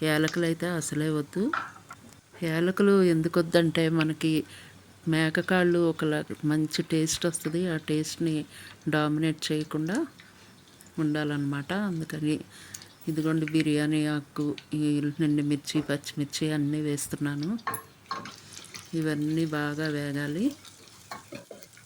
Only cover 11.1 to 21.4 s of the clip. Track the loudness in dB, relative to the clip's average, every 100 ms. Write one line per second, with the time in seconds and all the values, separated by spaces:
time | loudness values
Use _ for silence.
11.1 | 0 0 -2 -2 -2 -4 -2 -2 -4 -6
12.1 | -4 -2 -2 -4 -20 -18 -18 -18 -12 -6
13.1 | -2 2 2 2 2 2 2 2 2 0
14.1 | -2 -4 -4 -4 -4 -4 0 2 2 0
15.1 | 2 2 2 2 -2 -2 -2 0 -4 -4
16.1 | -6 -4 -2 -2 0 0 0 -2 -2 -4
17.1 | -4 -2 -2 -4 -4 -6 -8 -10 -16 -12
18.1 | -10 -12 -16 -18 -18 -16 -18 -8 -4 -2
19.1 | 0 0 0 0 0 -2 -2 -2 -2 -2
20.1 | -4 -2 0 -2 -2 -14 -20 -20 -20 -16
21.1 | -16 -14 -16